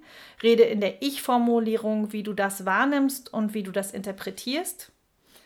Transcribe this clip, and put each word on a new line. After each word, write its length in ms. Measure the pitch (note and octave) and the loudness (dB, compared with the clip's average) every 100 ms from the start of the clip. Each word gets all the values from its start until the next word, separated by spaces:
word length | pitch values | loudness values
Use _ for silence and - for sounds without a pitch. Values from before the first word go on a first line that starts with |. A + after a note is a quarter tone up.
| - - - - | -16 -20 -20 0
Rede 220 | A3+ A3+ | 6 8
in 160 | A3+ A3 | 6 4
der 220 | G3 - | -2 -2
Ich-Formulierung, 1080 | C#4 C#4 - B3 A#3+ A#3 A3 A3 G#3+ G#3+ G#3+ | -6 -4 0 2 4 2 0 -2 -2 -2 -2
wie 120 | G#3+ | -6
du 80 | G#3 | -6
das 340 | G3+ G3 G3 F#3+ | -2 -2 -2 0
wahrnimmst 640 | G3 C4+ C#4+ C4+ C4+ - | 2 2 2 2 -2 -6
und 220 | A3+ G#3+ | -4 -2
wie 80 | G#3+ | -2
du 80 | F#3+ | -4
das 220 | G3 G3 | -4 -4
interpretierst. 1000 | G3 G3 G3 - G3 - C#4 F#4+ - - _ _ _ _ - | -6 -8 -8 -10 -8 -6 -4 -6 -10 -16 _ _ _ _ -20